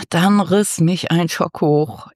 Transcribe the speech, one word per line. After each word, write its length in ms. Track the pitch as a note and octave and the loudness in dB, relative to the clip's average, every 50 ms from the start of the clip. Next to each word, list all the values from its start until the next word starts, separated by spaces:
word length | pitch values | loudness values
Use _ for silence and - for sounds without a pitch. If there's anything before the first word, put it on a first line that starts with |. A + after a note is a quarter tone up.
| - - | -4 -4
dann 300 | - E3 F3 G3 G#3 G#3 | 0 2 2 4 4 2
riss 380 | G3 E3 F#3+ G#3 G#3 - - - | 2 2 2 0 0 0 0 0
mich 320 | E3 E3 F#3 E3+ - - | 0 0 0 -2 -4 -2
ein 200 | E3 E3+ F3 D#3+ | 0 0 0 -2
Schock 320 | - - F3 E3+ - - F3+ | -2 -4 -6 -6 -4 -2 0
hoch. 460 | D3+ D3+ D3 D3+ D3 - - - - _ | 2 2 2 0 -2 -6 -16 -20 -20 _